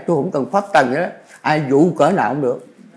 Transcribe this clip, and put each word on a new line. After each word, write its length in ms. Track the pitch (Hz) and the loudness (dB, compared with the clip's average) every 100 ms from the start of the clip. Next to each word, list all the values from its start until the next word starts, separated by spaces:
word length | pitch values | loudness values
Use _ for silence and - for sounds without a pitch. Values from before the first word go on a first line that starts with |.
| - | -2
tôi 100 | 160 | -2
không 140 | 170 | -2
cần 200 | 151 123 | -4 -2
pháp 140 | 196 196 | -4 0
trần 160 | 156 131 | 2 2
nữa. 200 | 139 185 - - - | -2 -4 -8 -20 -8
Ai 220 | 135 151 139 | -2 -2 2
dụ 220 | 139 175 - | 4 4 2
cỡ 120 | 156 | 2
nào 200 | 185 110 | 2 -2
cũng 120 | 143 | -2
được, 240 | 127 135 - - - | -4 -4 -10 -20 -20